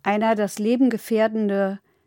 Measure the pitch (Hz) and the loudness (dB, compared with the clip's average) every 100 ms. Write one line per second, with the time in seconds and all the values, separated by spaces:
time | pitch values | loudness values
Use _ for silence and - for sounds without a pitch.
0 | - 208 220 214 202 - 214 247 254 220 | -4 0 0 0 -2 -2 0 2 2 0
1 | - 220 220 220 208 196 196 202 _ _ | -2 0 0 0 -2 0 -2 -4 _ _